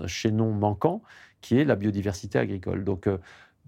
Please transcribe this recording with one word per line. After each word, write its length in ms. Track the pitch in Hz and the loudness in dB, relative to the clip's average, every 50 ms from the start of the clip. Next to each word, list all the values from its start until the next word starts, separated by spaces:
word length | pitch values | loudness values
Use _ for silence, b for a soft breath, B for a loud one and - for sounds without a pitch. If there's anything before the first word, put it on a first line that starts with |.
| 90 | -8
chaînon 460 | 90 - - - 110 107 110 113 110 | -6 -4 -2 0 0 2 2 2 0
manquant 500 | 107 101 104 104 98 - - 160 185 220 b b b b b b b b | 0 2 2 0 2 2 0 0 0 -2 b b b b b b b b
qui 160 | - - 117 131 | -2 2 4 4
est 60 | 156 | 4
la 120 | 139 113 | 4 2
biodiversité 640 | 101 104 107 98 101 95 101 92 - - 95 - 127 | 2 2 0 0 0 -2 -2 -4 -4 -6 -2 0 0
agricole. 460 | 117 101 101 95 92 92 95 98 98 | 0 0 -2 -4 -4 -4 -4 -2 -2
Donc, 240 | 98 98 95 - 104 | -2 -2 0 0 0
euh, 100 | 95 95 B B B B B B B B - | 0 -2 B B B B B B B B -20